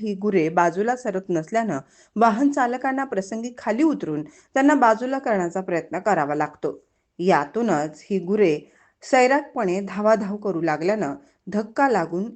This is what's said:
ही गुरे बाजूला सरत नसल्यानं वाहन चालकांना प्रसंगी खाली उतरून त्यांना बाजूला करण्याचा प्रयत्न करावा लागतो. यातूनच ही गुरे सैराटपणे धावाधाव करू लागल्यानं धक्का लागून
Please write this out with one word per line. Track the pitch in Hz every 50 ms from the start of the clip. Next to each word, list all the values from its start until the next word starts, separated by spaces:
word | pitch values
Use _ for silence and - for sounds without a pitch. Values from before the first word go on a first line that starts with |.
ही | 214 214 202
गुरे | 185 202 208 196 180 151 160
बाजूला | 165 175 175 170 160 185 208 233 247
सरत | 247 - 226 185 190 190 -
नसल्यानं | 175 160 160 - 220 226 226 208 156 135 - _ _ _ _ _ -
वाहन | 208 226 226 214 226 285 277
चालकांना | 285 294 247 240 247 247 247 269 262 269 269
प्रसंगी | 262 220 190 190 - 226 220 233 247 240 -
खाली | - 226 214 240
उतरून | 311 320 269 - - 156 151 147
त्यांना | 151 - - - _ _ - 262 277 285 302
बाजूला | 269 247 226 220 220 247 254 269 269
करण्याचा | 269 262 214 196 175 170 170 190
प्रयत्न | 185 - 175 165 160 - - 185
करावा | 190 214 196 160 143 143 147
लागतो. | 151 151 147 - - - 156 - - _ _ _ _ _ _ _ -
यातूनच | 175 190 175 147 147 147 - 220 240 220 170 147 151 156 151 - - -
ही | 202 190
गुरे | 170 175 202 214 208 165 147 151 - - _ _ _ _ _ _
सैराटपणे | - - 277 254 247 254 269 294 294 - - 269 220 180 175 196
धावाधाव | 202 190 185 202 208 214 220 214 214 190 208
करू | 208 214 202 175 160
लागल्यानं | 165 160 151 147 165 185 214 220 175 139 143 143 - _ _ _ - 185
धक्का | 185 208 220 226 - - 277 269
लागून | 233 190 165 160 165 180 208 233 -